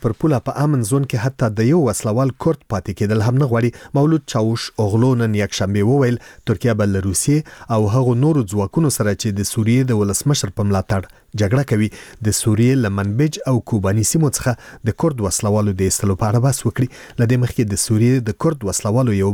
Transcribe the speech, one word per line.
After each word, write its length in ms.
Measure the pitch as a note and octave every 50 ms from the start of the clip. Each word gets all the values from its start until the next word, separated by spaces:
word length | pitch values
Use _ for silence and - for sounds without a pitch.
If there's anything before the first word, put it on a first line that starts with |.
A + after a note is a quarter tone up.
| -
پر 100 | A#2 G#2+ - -
پوله 160 | D#3+ C#3+ A2+ -
په 180 | C#3 - B2+ C#3+
امن 220 | D3+ D3+ C3 A2+ G2
زون 140 | C3 C#3 C#3 B2+
کې 140 | - A#2+ G#2
حتی 260 | C3 - - C3 A2+ G#2 A2+
د 100 | A2 B2
یو 140 | D#3+ F3+ D3 A2+
وسلوال 440 | G2 - - A2+ G#2 A#2+ C3+ C3 - - -
کورت 200 | E3 D#3+ - _ - A2+
پاتې 240 | F#2+ - - F#2+ -
کېدل 280 | A2 G2+ A2 A2+ G#2
هم 160 | B2 B2 C3+ D3
نه 80 | B2
غواړي. 200 | A#2 A#2 A#2 A#2+ - - - - - D3+
مولود 280 | C#3+ D#3+ D#3+ D#3 - - -
چاوش 360 | A#2+ A2 A2+ A#2+ A#2 - - - - A2
اوغلو 280 | G2 G2+ A2+ A#2+ C3 B2+ A#2
نن 160 | A#2 A2 G#2+ G#2 G2+
یکشنبه 480 | G2 - - G2+ F#2+ G2+ G#2 G2+ A2+
وویل 280 | C3+ C#3+ C3+ B2 A#2+ A2+ - - - - _
ترکیه 320 | - A2 - - A#2+ A2+ G#2+
به 120 | G#2 G2+ G2
له 100 | F#2+ F#2
روسیې 320 | G2 F2+ - - - C#3+ D3+ D3+ - - - - - A#2
او 160 | A2 A2 G#2 G#2+ C3
هغو 180 | C3 B2 A#2+ A#2+ C#3
نورو 240 | D#3 D#3+ C#3+ A#2 F2+ G#2
ځواکونو 420 | G#2 G2 G2 - E3 E3 C#3+ - -
سره 160 | A2 G#2 G2+
چې 240 | - - A2 G2 G2+
د 140 | G2+ - -
سوریې 400 | A#2+ G#2+ A2 A#2+ C3 C3+ B2+ A#2
د 100 | G#2 G#2
ولسمشر 540 | G2+ F#2+ - - C#3+ D3 - - G2+ - -
په 120 | G#2 G2+ G2
ملاتړ 420 | F#2+ F#2+ - - F#2+ F2+ - - _ _ _ - G#2
جګړه 240 | G#2 F#2 G#2+ A#2+ B2 -
کوي، 180 | A#2+ G#2+ A2 G#2 - - - - - - A2+
د 80 | G#2+ G2+
سوریې 460 | - - A2+ G#2+ G#2 A#2+ B2 C3+ C3+ A#2
له 80 | G2 G2 G2
منبج 400 | G2 G2+ G#2 A#2 D3+ D#3 - - - C#3
او 80 | C3 A#2 - -
کوباني 340 | A#2 G#2+ F#2+ F#2+ G2+ A2 G#2+ -
سیمو 180 | - E3 D#3 C3+ -
څخه 500 | - - B2+ A#2+ - - - - - - A2+
د 60 | - -
کورد 180 | - E3 C#3 A#2+ G2+
وسلوالو 480 | F#2 - - - G#2 G#2 G#2+ G#2 G#2 F#2+ F#2
د 80 | F#2+ F#2+
ایستلو 260 | - - - G2 F#2+ F2+
په 80 | A#2 G#2+
اړه 160 | G#2 A#2+ A#2+
بحث 160 | C#3 B2+ - -
وکړي. 200 | A#2+ - - C3 B2+ - - - - - -
له 60 | B2 A2+
دې 60 | B2+ B2 B2
مخکې 200 | A#2 - - A#2+ G#2 G2+
د 80 | F#2+ -
سوریې 400 | - A2 G#2+ A2+ A#2+ C3 C3+ A#2 A2
د 100 | G#2 - -
کورد 200 | E3 D#3 C3+ G#2+ F#2+
وسلوالو 480 | F2+ - - G#2+ G#2+ B2+ C3 A#2 G2+
یو 160 | G2 G2 G2